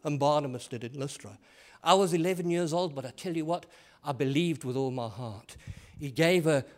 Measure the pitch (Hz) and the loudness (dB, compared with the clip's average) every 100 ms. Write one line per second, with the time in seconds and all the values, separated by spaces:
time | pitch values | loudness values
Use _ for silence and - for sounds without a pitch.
0 | 156 143 143 151 143 123 - 117 117 139 | -4 0 2 2 0 -6 -8 -10 -8 -8
1 | 139 - 104 110 _ - - - - 190 | -10 -10 -18 -20 _ -20 -20 -2 6 6
2 | 190 170 170 180 175 175 170 165 180 139 | 6 2 0 0 0 0 0 0 -2 -4
3 | 127 - 190 165 156 170 - - - _ | -10 -10 -6 -4 -2 -4 -6 -20 -20 _
4 | 143 131 135 139 175 139 123 127 131 127 | -6 -2 2 2 2 0 -4 -2 -2 -2
5 | 113 123 120 98 - - - - - - | -6 -8 -10 -12 -16 -18 -16 -16 -18 -12
6 | 143 120 165 185 160 143 123 | -6 2 4 4 4 2 0